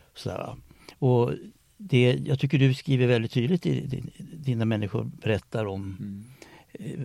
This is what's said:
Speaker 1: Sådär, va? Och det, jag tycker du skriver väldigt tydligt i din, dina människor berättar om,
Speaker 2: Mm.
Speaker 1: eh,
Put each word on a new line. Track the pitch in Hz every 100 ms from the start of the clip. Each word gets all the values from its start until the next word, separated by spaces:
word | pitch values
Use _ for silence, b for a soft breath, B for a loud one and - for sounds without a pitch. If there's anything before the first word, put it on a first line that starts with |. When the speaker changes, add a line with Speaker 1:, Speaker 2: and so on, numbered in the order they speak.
| B -
Speaker 1:
Sådär, | - 90
va? | - - - B B -
Och | 135 123 120 - - - _ _
det, | 202 123 123 139 139
jag | 135
tycker | 139 143
du | 135
skriver | 127 - 131 123
väldigt | 120 113
tydligt | 131 120 180 165
i | 131 135
din, | 127 - - 196
dina | 165 135 117 113
människor | 110 101 113
berättar | 117 - - 101 - 117 107
om, | 95 98 95
Speaker 2:
Mm. | 104 101 117 135 B B B
Speaker 1:
eh, | - 196 -